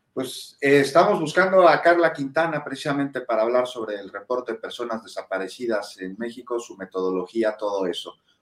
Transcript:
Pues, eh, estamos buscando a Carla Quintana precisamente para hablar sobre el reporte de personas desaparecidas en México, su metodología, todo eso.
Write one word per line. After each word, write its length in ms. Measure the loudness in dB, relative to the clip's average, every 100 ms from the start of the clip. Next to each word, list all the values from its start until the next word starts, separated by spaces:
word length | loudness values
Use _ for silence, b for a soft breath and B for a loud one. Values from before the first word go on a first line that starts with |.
| _
Pues, 460 | -8 -8 -8 -16 -2
eh, 200 | 4 4
estamos 400 | 6 6 6 4
buscando 500 | 0 2 4 6 8
a 100 | 6
Carla 320 | 6 6 4
Quintana 520 | 0 -4 0 0 -2
precisamente 580 | -8 -6 -4 -2 -2 -4
para 220 | -2 0
hablar 240 | 2 2 0
sobre 320 | -4 -8 -8
el 120 | -8
reporte 420 | -12 -6 -4 -4
de 40 | -8
personas 460 | -8 -8 -8 -8
desaparecidas 960 | -10 -14 -6 -6 -6 -8 -4 -2 -4 -10
en 160 | -12 -8
México, 420 | -10 -10 -8 -8
su 160 | -8 -12
metodología, 800 | -10 -4 -2 -2 -4 -2 -2 -2
todo 300 | -4 -2 -4
eso. 300 | -4 -10 -16 _ _